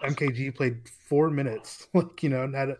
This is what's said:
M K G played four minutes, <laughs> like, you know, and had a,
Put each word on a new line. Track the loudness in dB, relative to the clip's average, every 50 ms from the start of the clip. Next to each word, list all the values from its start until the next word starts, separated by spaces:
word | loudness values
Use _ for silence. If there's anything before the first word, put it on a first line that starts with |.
| -4
M | -4 -2
K | 0 0 0
G | 0 0 -4 -4
played | -2 -2 0 0 0 -2 -8 -16
four | -20 -20 -6 2 4 4 4 4
minutes, | 4 0 0 -2 -4 -6 -8 -12 -16 -18 -12 0
<laughs> | 2
like, | 2 2 2 -2 -4 -2
you | 0
know, | 0 0 0
and | -2 -2
had | -2 -2 -2
a, | -4 -6